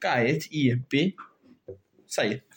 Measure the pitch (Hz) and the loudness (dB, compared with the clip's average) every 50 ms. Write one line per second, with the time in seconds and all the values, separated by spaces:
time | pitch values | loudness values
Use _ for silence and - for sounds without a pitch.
0 | - 185 143 123 117 123 160 160 - - 156 151 139 123 120 123 - - - 139 | -2 0 2 2 2 2 0 -2 -4 -4 -2 2 2 2 2 0 -2 0 0 2
1 | 160 196 - - - - _ _ _ - - _ _ - 95 - _ _ _ _ | 2 0 -2 -6 -14 -20 _ _ _ -20 -20 _ _ -20 -20 -20 _ _ _ _
2 | _ - - - 135 104 107 131 - _ - | _ -8 -4 -2 -2 -2 -2 -4 -8 _ -8